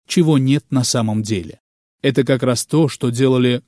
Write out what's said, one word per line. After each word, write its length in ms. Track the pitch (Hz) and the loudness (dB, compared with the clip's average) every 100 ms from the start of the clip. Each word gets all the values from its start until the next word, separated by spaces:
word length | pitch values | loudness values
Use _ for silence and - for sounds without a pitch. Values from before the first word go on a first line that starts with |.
| - | -4
чего 300 | - 160 147 | 0 2 2
нет 260 | 131 143 - | 2 0 0
на 160 | 135 123 | -2 -2
самом 360 | 123 110 107 | -2 -2 -4
деле. 380 | 104 101 - - _ _ _ _ | -4 -6 -6 -16 _ _ _ _
Это 220 | 139 131 | -2 0
как 200 | 131 135 | 0 0
раз 220 | 127 120 - | 0 -2 -2
то, 220 | 147 156 | 0 0
что 220 | - 131 | -2 -4
делали 520 | 120 131 127 123 120 | 0 2 2 2 -2